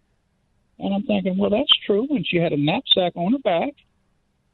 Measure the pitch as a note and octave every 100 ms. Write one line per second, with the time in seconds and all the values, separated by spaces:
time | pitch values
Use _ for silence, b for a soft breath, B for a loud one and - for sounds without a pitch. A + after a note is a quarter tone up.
0 | _ _ _ _ _ _ _ - G3 G3
1 | G#3 G#3 F#3 F#3 G3+ G#3 D4 - - G3+
2 | C#4 C4 D#3 F3 E3 D3+ D3 G#3 - -
3 | F3 F3 F3 C4+ G#3+ E3+ B3 - _ _
4 | _ _ _ _ _